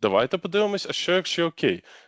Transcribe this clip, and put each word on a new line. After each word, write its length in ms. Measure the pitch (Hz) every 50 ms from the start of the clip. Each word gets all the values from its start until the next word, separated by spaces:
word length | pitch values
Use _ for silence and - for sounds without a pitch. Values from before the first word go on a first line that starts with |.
Давайте 360 | - 104 95 101 120 131 - 180
подивимось, 480 | - 190 165 202 214 208 202 190 - -
а 20 |
що, 200 | 147 - - -
якщо 340 | 175 185 180 - - - 170
окей, 380 | 165 - - - 127 90 85 - - - - -